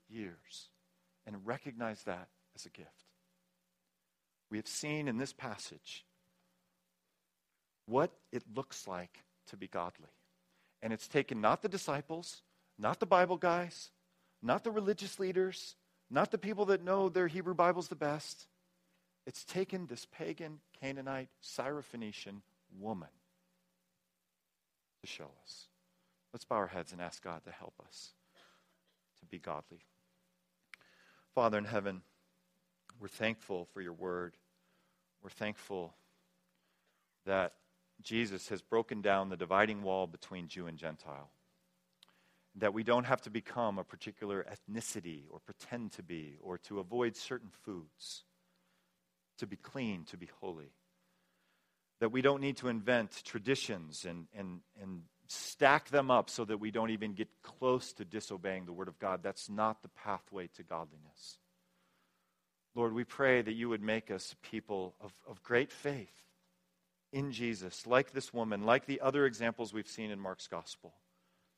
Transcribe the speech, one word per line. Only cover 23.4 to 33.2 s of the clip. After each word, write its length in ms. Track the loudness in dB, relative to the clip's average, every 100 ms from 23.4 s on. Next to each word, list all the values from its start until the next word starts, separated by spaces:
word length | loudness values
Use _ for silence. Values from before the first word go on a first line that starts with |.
| _ _ _ _ _ _ _ _ _ _ _ _ _ _ _ _
to 60 | -12
show 220 | -12 -12 -18
us. 260 | -18 -18 -20 _ _ _ _ _ _
Let's 120 | -10
bow 120 | 0 2
our 100 | 2
heads 260 | -2 -8
and 80 | -8
ask 240 | -8 -8
God 180 | -10 -10
to 60 | -10
help 240 | -16 -16 -18 -20
us 240 | -18 -18 _ _ _ -20 _ _ _ _ _ _ _
to 80 | -16
be 120 | -12
godly. 420 | -6 -6 -8 -20 _ _ _ _ _ _ _ _ _ -20 _ _ _ _ _
Father 240 | 4 6 4
in 60 |
heaven, 380 | 2 0 0 -4 -10 _ _ _ _ _ _ _ -20 -14
we're 80 | -12
thankful 580 | 0